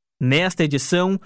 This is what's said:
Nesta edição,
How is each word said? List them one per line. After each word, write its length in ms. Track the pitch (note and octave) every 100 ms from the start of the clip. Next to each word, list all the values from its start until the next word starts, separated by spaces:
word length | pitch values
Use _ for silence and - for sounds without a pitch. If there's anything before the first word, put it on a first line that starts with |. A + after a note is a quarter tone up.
| _ -
Nesta 420 | B2+ C#3 F#3 -
edição, 560 | D#3 C#3 - F3+ F#3 G3